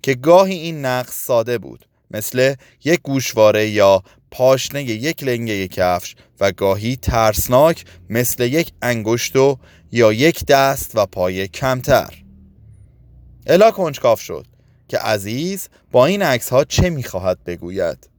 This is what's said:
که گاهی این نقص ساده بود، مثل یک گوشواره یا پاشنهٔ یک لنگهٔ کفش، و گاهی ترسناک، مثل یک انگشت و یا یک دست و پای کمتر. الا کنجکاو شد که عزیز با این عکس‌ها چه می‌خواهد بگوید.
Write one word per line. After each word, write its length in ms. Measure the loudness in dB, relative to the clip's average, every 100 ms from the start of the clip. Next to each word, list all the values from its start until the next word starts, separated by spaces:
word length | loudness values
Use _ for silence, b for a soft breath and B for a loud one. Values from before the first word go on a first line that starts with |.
که 120 | -4
گاهی 400 | -2 4 4 4
این 300 | -2 -8 -8
نقص 400 | -4 -4 -6 -12
ساده 340 | -2 -2 0 -4
بود، 300 | -6 -20 _ _ _
مثل 440 | -10 -6 0 0 0 b b
یک 160 | -2 -2
گوشواره 680 | 0 -4 -2 4 4 4 0
یا 340 | 2 4 4 b b _
پاشنهٔ 520 | 0 2 2 -2 -8
یک 420 | -8 -6 -6 -6
لنگهٔ 440 | -4 -4 -4 -4 -4
کفش، 460 | -2 0 0 -6 -18 b _
و 120 | -2
گاهی 440 | 0 -2 -2 -4 -4
ترسناک، 880 | -2 2 2 0 2 4 4 2 b b -6
مثل 340 | -2 -2 -2
یک 280 | -2 0 -4 _
انگشت 540 | -4 -4 -2 -2 -2 2
و 220 | 2 0 b b b
یا 200 | 2 4
یک 320 | 4 2 0
دست 460 | 0 2 2 -2 -4
و 120 | -2 -2
پای 420 | -2 -4 -2 -6
کمتر. 760 | -4 -4 -4 2 0 0 -14 -20 -20 -20 _ -20 -20 -20 _ -20 -20 -20 -16 0
الا 240 | 4 4
کنجکاو 460 | 4 -6 0 0 0
شد 300 | -2 -14 -14 _ _ _ _
که 100 | -6
عزیز 680 | -2 -4 -4 -6 -6 -8 -14 b b
با 140 | 2 2
این 160 | 2
عکس‌ها 420 | 0 -2 0 0
چه 260 | 0 0 0
می‌خواهد 540 | -2 -8 -4 -4 -4
بگوید. 680 | -6 -10 -8 -4 -4 -6 _